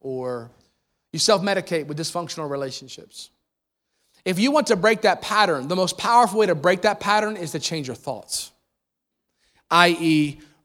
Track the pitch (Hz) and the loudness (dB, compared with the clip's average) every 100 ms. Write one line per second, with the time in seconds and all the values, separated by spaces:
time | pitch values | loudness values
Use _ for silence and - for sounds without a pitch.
0 | 135 127 127 123 117 _ _ _ _ _ | -10 -8 -6 -8 -10 _ _ _ _ _
1 | _ 160 - 202 196 190 185 165 147 147 | _ -2 2 2 0 -2 -2 -6 -6 -8
2 | 165 175 170 - 147 139 135 - 131 - | -8 -8 -8 -10 -8 -8 -8 -10 -16 -20
3 | - - - _ _ _ _ _ _ _ | -20 -20 -20 _ _ _ _ _ _ _
4 | _ _ 185 180 254 294 - 214 214 226 | _ _ -4 0 2 2 2 2 2 2
5 | 208 170 - 214 196 143 135 180 185 - | 2 0 0 2 2 2 -2 -2 -2 -2
6 | 202 240 226 214 202 156 170 185 220 202 | 4 6 6 4 2 2 2 2 0 0
7 | 208 214 208 208 160 156 - 160 131 113 | 0 0 0 -4 -8 -6 -6 -6 -8 -10
8 | - 107 - - - _ _ _ _ _ | -10 -10 -8 -10 -10 _ _ _ _ _
9 | _ _ _ _ _ _ - 170 175 165 | _ _ _ _ _ _ 0 4 6 4
10 | 160 156 147 147 - _ | 2 2 0 -4 -18 _